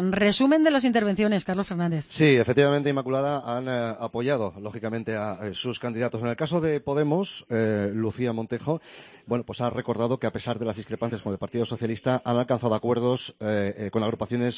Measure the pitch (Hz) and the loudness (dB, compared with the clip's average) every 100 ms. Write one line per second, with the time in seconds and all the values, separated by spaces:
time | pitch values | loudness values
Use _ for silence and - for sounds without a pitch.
0 | 185 190 208 202 269 311 311 277 254 233 | 0 4 4 6 6 6 6 4 4 4
1 | 208 190 214 202 - 185 196 175 175 160 | 2 2 2 2 0 -2 -2 -2 0 -2
2 | - - 151 127 117 127 143 143 143 139 | -2 4 6 6 6 4 4 4 2 0
3 | 127 131 143 143 117 120 131 123 117 110 | 0 0 0 -2 -4 -4 -2 -2 -2 -4
4 | 113 120 123 139 101 98 104 110 110 113 | -6 -2 0 0 -2 -6 -10 -8 -6 -4
5 | 113 110 107 90 104 90 123 117 123 113 | -4 -4 -4 -6 -8 -6 -6 -6 -6 -4
6 | 120 113 120 117 156 170 160 147 - 143 | -2 -2 -4 -2 -2 0 0 0 0 0
7 | 151 165 196 - - 117 110 104 101 110 | 2 0 -2 -10 -4 0 2 2 0 -2
8 | 110 110 123 113 113 117 117 160 - - | -4 -2 -4 -4 -4 -4 -2 -4 -6 -20
9 | - - - 120 - 104 123 123 123 110 | -20 -16 -4 -4 -4 -4 -4 -2 -4 0
10 | 117 131 113 104 - 110 110 104 - - | 0 0 -2 -4 -4 -4 -4 -6 -8 -6
11 | 117 110 107 98 101 117 113 117 113 113 | -4 -4 -6 -6 -4 -2 -2 -2 -4 -2
12 | 131 127 123 120 123 120 117 107 117 120 | 0 0 0 0 2 0 2 0 2 2
13 | 120 127 - - 107 104 101 101 104 113 | 2 0 -4 -6 -2 0 -2 -4 -4 -2
14 | 107 113 107 120 120 | -2 -2 -4 -2 -2